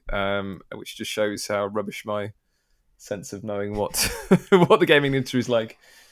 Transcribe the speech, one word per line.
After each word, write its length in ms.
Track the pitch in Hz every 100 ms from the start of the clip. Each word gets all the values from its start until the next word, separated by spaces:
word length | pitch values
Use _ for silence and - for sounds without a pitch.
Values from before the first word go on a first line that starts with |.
| -
Um, 480 | 101 98 101 98 92 -
which 220 | 110 - -
just 140 | 107
shows 360 | - 107 101 -
how 200 | 104 101
rubbish 380 | 104 101 - 110
my 260 | 104 104 - _ _ _ _ _ _
sense 340 | - 104 -
of 80 | 101
knowing 300 | 107 104 104
what, 200 | 104 101 - - - -
<laughs> 220 | 180 -
what 300 | 190 170 220
the 60 | 160
gaming 280 | 147 143
industry 260 | 135 131 127
is 80 | 120
like 300 | 117 113 - _ - _